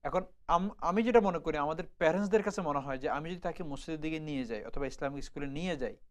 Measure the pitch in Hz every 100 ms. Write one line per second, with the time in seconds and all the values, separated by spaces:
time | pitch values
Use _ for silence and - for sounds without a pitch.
0 | - 180 190 - - 170 196 - 160 190
1 | 233 233 202 170 160 151 147 160 175 -
2 | 165 180 202 214 202 196 165 143 135 131
3 | 139 135 160 180 180 - 147 139 - 160
4 | 156 160 156 143 120 110 - 139 139 -
5 | 143 143 131 - 143 143 180 156 120 -
6 | -